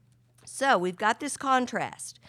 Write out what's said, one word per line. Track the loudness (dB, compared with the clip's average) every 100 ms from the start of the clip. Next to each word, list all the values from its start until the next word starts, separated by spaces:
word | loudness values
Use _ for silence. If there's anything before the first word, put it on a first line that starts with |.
| _ _ _ _ -16
So | 0 4 4
we've | 2 0
got | 0 0
this | -4 -4
contrast. | 2 2 2 -2 -6 -8 -14 -16